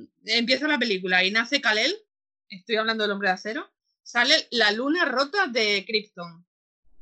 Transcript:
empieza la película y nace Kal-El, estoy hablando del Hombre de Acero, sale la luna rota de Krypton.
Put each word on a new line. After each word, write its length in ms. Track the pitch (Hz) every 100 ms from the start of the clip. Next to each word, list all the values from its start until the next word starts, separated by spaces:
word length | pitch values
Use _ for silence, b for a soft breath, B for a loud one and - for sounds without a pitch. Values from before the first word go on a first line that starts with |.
| - _ 208
empieza 420 | 226 240 262 302
la 100 | 294
película 460 | 240 190 185 185
y 80 | 185
nace 300 | 220 233 285
Kal-El, 340 | 226 214 262 427 - _ _ _ _
estoy 260 | 185 - 214
hablando 280 | 220 226
del 80 | 208
Hombre 180 | 202 202
de 60 | 185
Acero, 360 | 208 262 370 _ _ _
sale 320 | - 240 254 311 -
la 200 | 233 208
luna 340 | 214 269 339 302
rota 420 | 247 285 403 349
de 380 | 233 214 202 196
Krypton. 580 | 220 - - 170 165 _ _ _ _ - -